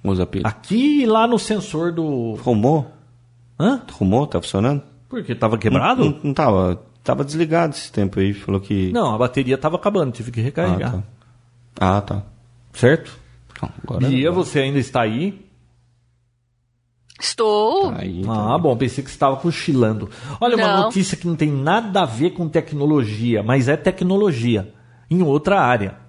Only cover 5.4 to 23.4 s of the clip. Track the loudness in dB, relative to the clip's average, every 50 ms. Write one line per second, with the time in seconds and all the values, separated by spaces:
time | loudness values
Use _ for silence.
5.4 | 0 0 0 0 0 2 2 2 2 2 2 2 2 2 0 -2 -4 -2 0 2
6.4 | 2 4 4 4 4 2 0 -2 -8 -20 _ _ _ -2 -2 -2 -2 -4 -2 -2
7.4 | 0 0 2 0 0 0 -2 -8 -14 -6 -2 -2 -2 0 0 0 0 0 -2 -4
8.4 | -4 -2 -2 -2 -2 -2 -2 0 0 0 0 0 0 0 0 0 0 0 0 -2
9.4 | 0 0 -2 0 0 -2 -2 0 -2 -2 0 0 -2 -2 -4 -8 -12 -8 -4 -4
10.4 | -4 -4 -2 -2 0 0 0 0 -2 -4 -4 -6 -8 -10 -14 _ _ _ _ _
11.4 | _ _ _ _ _ _ _ 0 0 2 2 0 0 -4 -8 -8 -8 -10 -20 -20
12.4 | _ _ _ _ _ _ -4 2 4 4 4 4 -2 -12 -20 -20 -20 -20 -20 -20
13.4 | -20 -20 -12 -12 -10 -10 -10 -14 -12 -8 -4 -2 0 2 2 2 2 2 2 0
14.4 | -2 0 0 -2 0 0 0 -2 -2 0 0 0 0 0 0 -2 -4 -4 -6 -8
15.4 | -20 _ _ _ _ _ _ _ _ _ _ _ _ _ _ _ _ _ _ _
16.4 | _ _ _ _ _ _ _ _ _ _ _ _ _ _ -16 -10 -8 -8 -4 0
17.4 | 0 2 2 2 2 2 2 0 0 -2 -2 -6 -8 -8 -6 -6 -4 -4 -2 -2
18.4 | 0 0 0 2 2 2 2 2 -2 -2 -2 -6 -10 -10 -4 0 0 0 0 0
19.4 | -2 -4 -4 -2 -2 0 2 4 4 2 2 -2 -6 -10 -14 -16 -14 -14 -6 -2
20.4 | 0 2 2 2 2 2 2 2 2 2 0 0 0 0 -4 -6 -4 -6 -2 0
21.4 | 0 0 0 0 0 2 0 0 0 0 0 0 0 0 -2 -2 -2 -2 0 -2
22.4 | -6 0 0 -2 -2 -2 -4 -2 0 2 2 2 2 0 -4 -4 -2 0 0 0